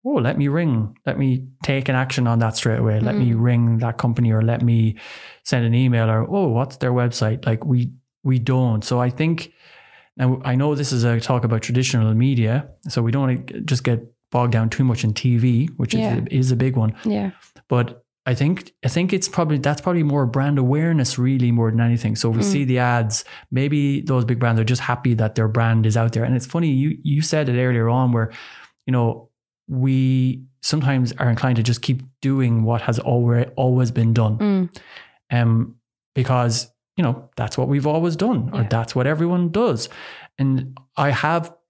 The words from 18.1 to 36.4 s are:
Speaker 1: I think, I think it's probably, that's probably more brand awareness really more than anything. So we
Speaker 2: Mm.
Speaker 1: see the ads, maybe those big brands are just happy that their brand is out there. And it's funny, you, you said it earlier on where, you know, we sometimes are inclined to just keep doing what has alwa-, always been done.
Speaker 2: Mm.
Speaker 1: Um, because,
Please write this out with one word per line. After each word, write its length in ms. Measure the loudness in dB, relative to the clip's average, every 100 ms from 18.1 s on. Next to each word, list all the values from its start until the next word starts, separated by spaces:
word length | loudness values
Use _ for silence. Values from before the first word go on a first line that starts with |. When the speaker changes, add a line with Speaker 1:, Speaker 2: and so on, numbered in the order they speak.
| _ -4
Speaker 1:
I 80 |
think, 380 | 0 0 0 -8 _
I 40 | -4
think 240 | -2 0
it's 160 | -2 -2
probably, 300 | -2 0 0
that's 220 | 0 -2
probably 220 | 0 0
more 220 | 2 2 0
brand 320 | 0 0 2
awareness 600 | 2 2 2 2 0 0
really 320 | 0 2 2
more 200 | 2 2
than 100 | 2
anything. 340 | 2 2 0 -2
So 120 | 0
we 100 | 0
Speaker 2:
Mm. 120 | 0
Speaker 1:
see 120 | 0
the 140 | 0 2
ads, 460 | 2 2 0 -4 -8 -20 -6
maybe 520 | -2 0 0 0 -2
those 220 | 0 0
big 140 | 0 0
brands 220 | 0 2
are 40 |
just 180 | 0 -2
happy 320 | -2 -2 0
that 200 | 0 0
their 140 | 0 0
brand 360 | 2 2 2 2
is 100 | 2
out 160 | 0
there. 100 | 0
And 120 | 0 -2
it's 100 | -2
funny, 220 | -2 0
you, 280 | 0 0 -2
you 200 | -2 -2
said 260 | 0 -2 0
it 100 | 0
earlier 280 | 0 2 2
on 240 | 2 2
where, 180 | 2 -2 -6 -20 -20 -20 _ -2
you 60 |
know, 380 | 0 0 -2 -14 _ _ _ -8
we 720 | -2 0 2 2 2 0 -2 -12 _
sometimes 500 | -4 -2 0 0 0
are 180 | 0 0
inclined 260 | 0 0 2
to 60 |
just 180 | 0 0
keep 220 | -2 -4 -6 _
doing 420 | -2 0 2 2
what 200 | 2 0
has 160 | -2 -2
alwa-, 500 | 0 2 2 2 0 0
always 340 | 2 2 2
been 220 | 2 2
done. 260 | 2 2 0
Speaker 2:
Mm. 300 | 0 0 -2 -8 -20 -20 -20 _ _
Speaker 1:
Um, 440 | 0 2 2 0 -8 _ _ _
because, 560 | -4 0 2